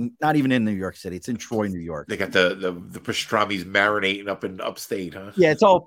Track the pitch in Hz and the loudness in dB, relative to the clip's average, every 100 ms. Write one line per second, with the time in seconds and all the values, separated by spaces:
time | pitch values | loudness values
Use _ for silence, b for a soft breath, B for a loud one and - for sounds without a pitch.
0 | 120 - 156 151 131 127 107 98 92 - | -6 -2 0 2 2 2 0 -2 -6 -8
1 | 92 90 - 117 - 110 104 87 82 76 | -10 -10 -8 -8 -4 -2 -2 -4 -6 -8
2 | 71 98 95 95 90 85 90 87 95 - | -6 -4 0 4 4 2 -4 -6 -10 -10
3 | - 107 - 110 101 98 90 101 104 104 | -6 -6 0 0 0 -2 -2 2 2 2
4 | 95 98 101 95 98 92 117 - - 104 | 0 -2 -4 -6 -6 -6 -8 -8 -8 -6
5 | 87 95 98 190 160 151 202 180 | -6 -10 -4 4 4 6 6 6